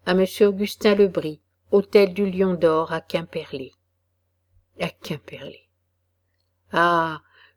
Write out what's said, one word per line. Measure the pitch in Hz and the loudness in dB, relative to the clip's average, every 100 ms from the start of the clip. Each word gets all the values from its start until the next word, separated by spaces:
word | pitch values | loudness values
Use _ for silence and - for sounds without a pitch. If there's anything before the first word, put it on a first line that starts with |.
| - | -2
à | |
Monsieur | 185 190 - 202 | 0 2 2 2
Augustin | 196 202 - 220 202 | 2 -6 -2 2 4
Lebris, | 202 175 156 151 _ _ - | 2 0 -6 -10 _ _ -2
hôtel | 202 196 214 196 | 0 2 4 4
du | 180 202 | 2 -2
Lion | 185 190 | 0 0
d'Or | 175 165 160 160 | 2 2 2 -2
à | 165 | -6
Quimperlé. | - 170 165 165 151 139 131 _ _ _ _ _ _ _ _ _ _ - | -6 -6 -6 -12 -10 -12 -14 _ _ _ _ _ _ _ _ _ _ -10
À | 175 | -10
Quimperlé. | - - 156 - 139 139 - _ _ _ _ _ _ _ _ _ _ _ | -10 -12 -12 -12 -18 -18 -20 _ _ _ _ _ _ _ _ _ _ _
Ah, | 165 170 170 165 156 _ _ _ | 0 2 2 -2 -6 _ _ _